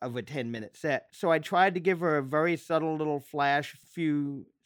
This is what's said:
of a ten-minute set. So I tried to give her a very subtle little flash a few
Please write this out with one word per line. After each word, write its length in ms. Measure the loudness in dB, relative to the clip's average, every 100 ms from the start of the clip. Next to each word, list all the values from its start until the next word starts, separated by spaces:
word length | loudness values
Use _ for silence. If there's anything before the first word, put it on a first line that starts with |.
of 140 | -8 -8
a 60 |
ten-minute 540 | -8 -6 -6 -6 -10 -6
set. 320 | -2 -2 -4
So 200 | -4 2
I 60 | 2
tried 340 | 2 4 4
to 60 | 2
give 200 | 0 0
her 180 | 2 0
a 40 |
very 360 | 0 0 2 0
subtle 360 | 0 0 0
little 260 | -2 -2 -4
flash 520 | -4 0 2 2 -2
a 60 | -12
few 680 | _ -4 0 0 -2 -6 -14 _